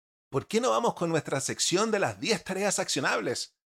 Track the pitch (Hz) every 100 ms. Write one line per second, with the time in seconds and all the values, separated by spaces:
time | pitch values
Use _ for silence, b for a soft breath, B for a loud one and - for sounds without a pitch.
0 | _ _ - 143 - 220 247 220 233 -
1 | 170 160 - 143 - 113 - 180 220 208
2 | 143 98 165 190 - 190 202 - 180 143
3 | 160 240 170 113 - _